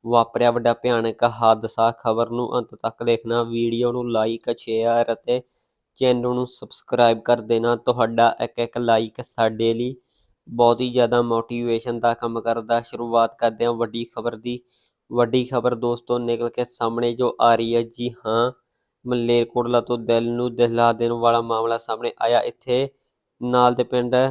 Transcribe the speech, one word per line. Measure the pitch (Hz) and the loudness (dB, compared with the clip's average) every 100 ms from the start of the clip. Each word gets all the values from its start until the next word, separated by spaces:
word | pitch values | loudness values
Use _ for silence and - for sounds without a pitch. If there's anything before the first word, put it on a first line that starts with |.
| 117 | 4
ਵਾਪਰਿਆ | 117 113 120 120 | 2 4 2 2
ਵੱਡਾ | 120 117 | 2 0
ਭਿਆਨਕ | 117 127 120 113 107 | 0 0 0 0 0
ਹਾਦਸਾ। | 120 113 117 110 110 - 113 | 0 2 2 2 0 0 0
ਖਬਰ | 117 117 113 117 | 0 -2 0 -2
ਨੂੰ | 120 123 123 | -2 -4 -4
ਅੰਤ | 113 107 | -6 -8
ਤੱਕ | 113 - | -8 -4
ਦੇਖਣਾ, | 120 117 117 120 | -2 0 0 -2
ਵੀਡੀਓ | 117 117 117 117 120 | -2 -2 -2 0 -2
ਨੂੰ | 123 | -2
like, | 120 113 110 113 - 117 | -2 -2 -2 -4 -6 -8
ਸ਼ੇਅਰ | - 113 113 117 120 | -4 -2 0 2 0
ਅਤੇ | 113 - 123 - _ _ _ _ _ | -2 -2 -4 -4 _ _ _ _ _
ਚੈਨਲ | 127 123 123 | 0 2 0
ਨੂੰ | 123 123 | -2 -4
ਸਬਸਕ੍ਰਾਈਬ | - 107 - _ 120 120 113 | -8 -16 -18 _ 2 2 2
ਕਰ | - 120 | 0 0
ਦੇਣਾ। | 107 117 117 120 | 2 0 0 0
ਤੁਹਾਡਾ | 123 123 113 117 117 - | -2 0 0 4 2 2
ਇੱਕ | 113 - | -6 -4
ਇੱਕ | 117 120 | -4 -2
ਲਾਈਕ | 117 113 113 - | 0 2 0 -8
ਸਾਡੇ | 123 - 113 110 113 | -14 -2 -2 2 0
ਲਈ | 113 123 131 _ _ _ _ - | 0 -4 -8 _ _ _ _ -14
ਬਹੁਤ | 117 120 120 | 2 4 4
ਹੀ | 127 | 0
ਜ਼ਿਆਦਾ | 123 120 120 | 0 2 2
ਮੋਟੀਵੇਸ਼ਨ | 120 117 113 120 120 113 123 117 | 2 -2 -4 -6 -2 -2 -4 -2
ਦਾ | 117 | -2
ਕੰਮ | 117 120 117 | 0 -4 -4
ਕਰਦਾ। | 113 117 110 117 | -4 -4 -2 -2
ਸ਼ੁਰੂਆਤ | 117 117 120 117 113 - | -2 -10 -2 2 2 0
ਕਰਦੇ | 117 110 120 | -2 0 -2
ਹਾਂ | |
ਵੱਡੀ | 117 113 117 117 | -2 -4 -6 -10
ਖਬਰ | - 113 113 | -6 -8 -6
ਦੀ। | 120 123 _ _ _ _ _ | -8 -8 _ _ _ _ _
ਵੱਡੀ | 120 120 127 123 | 0 2 0 0
ਖਬਰ | 131 120 117 | -2 -2 -2
ਦੋਸਤੋ | 120 120 _ 123 | -4 -4 _ -4
ਨਿਕਲ | 120 117 120 | -2 -4 -4
ਕੇ | 120 123 | -4 -8
ਸਾਹਮਣੇ | - 117 117 120 | -4 -4 -2 -4
ਜੋ | 120 123 - | 0 -4 2
ਆ | 117 117 | 2 2
ਰਹੀ | 113 117 | 2 -2
ਹੈ, | |
ਜੀ | 117 - 120 120 113 | -2 -6 -8 -6 -4
ਹਾਂ, | 110 120 127 _ _ _ _ 123 | 0 0 -4 _ _ _ _ -6
ਮਲੇਰਕੋਟਲਾ | 123 117 120 117 123 120 120 | -4 2 2 2 -2 0 0
ਤੋਂ | 120 120 | 0 -4
ਦਿਲ | 113 117 117 | 0 0 0
ਨੂੰ | 120 123 120 | -2 -4 0
ਦਹਿਲਾ | 120 117 117 | 0 4 2
ਦੇਣ | 113 117 | 2 -2
ਵਾਲਾ | 120 117 117 | 0 2 2
ਮਾਮਲਾ | 117 113 113 117 | 0 -2 -2 -4
ਸਾਹਮਣੇ | - 110 120 - | -4 -6 -6 -4
ਆਇਆ। | 117 117 | 0 0
ਇੱਥੇ | 123 - - 123 135 _ _ _ _ _ | 0 -10 -2 -2 -2 _ _ _ _ _
ਨਾਲ | 123 123 123 120 | 0 4 4 4
ਦੇ | |
ਪਿੰਡ | 120 123 123 127 131 | -2 -2 0 2 0